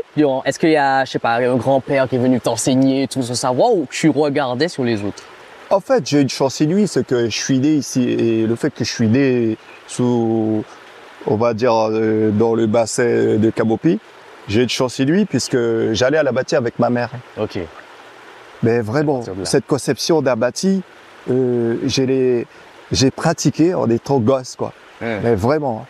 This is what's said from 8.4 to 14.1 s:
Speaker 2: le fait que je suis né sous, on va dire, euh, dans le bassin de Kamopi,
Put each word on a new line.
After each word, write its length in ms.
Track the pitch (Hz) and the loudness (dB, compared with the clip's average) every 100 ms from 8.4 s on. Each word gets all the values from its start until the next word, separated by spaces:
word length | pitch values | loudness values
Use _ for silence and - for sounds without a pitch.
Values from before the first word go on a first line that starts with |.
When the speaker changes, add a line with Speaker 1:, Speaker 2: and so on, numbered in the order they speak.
| 110 | 0
Speaker 2:
le 80 | 120 | -2
fait 140 | 151 | -4
que 140 | - | -4
je 80 | 110 | -6
suis 160 | - 113 | -2 2
né 480 | 123 139 123 113 110 - - - | 2 2 2 0 -4 -10 -20 -12
sous, 760 | - 123 120 113 113 110 107 - - - - - - - | -4 0 0 0 0 0 -2 -6 -14 -20 -20 -20 -8 -2
on 100 | 107 | 0
va 160 | 120 | 0
dire, 200 | 107 123 113 110 | 2 2 2 2
euh, 400 | 110 110 107 107 | 0 0 2 2
dans 240 | 104 117 | 2 2
le 120 | 113 113 | 2 2
bassin 720 | 117 113 - 120 117 113 110 | 2 0 0 0 2 2 2
de 120 | 110 | 2
Kamopi, 480 | - 110 110 160 202 - | 2 0 0 0 -2 -4